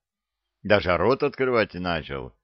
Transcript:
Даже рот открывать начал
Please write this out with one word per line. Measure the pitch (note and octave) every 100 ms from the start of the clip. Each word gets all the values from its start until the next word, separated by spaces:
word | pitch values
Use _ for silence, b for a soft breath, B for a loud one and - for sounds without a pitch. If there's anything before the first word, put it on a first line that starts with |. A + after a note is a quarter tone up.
| _ _ _ _ _ _
Даже | G2 G2+ F2 E2+
рот | G2+ C3
открывать | C#3+ - C3 A#2+ G2+
начал | F2+ F2+ D#2+ C#2+ C#2 B1+ -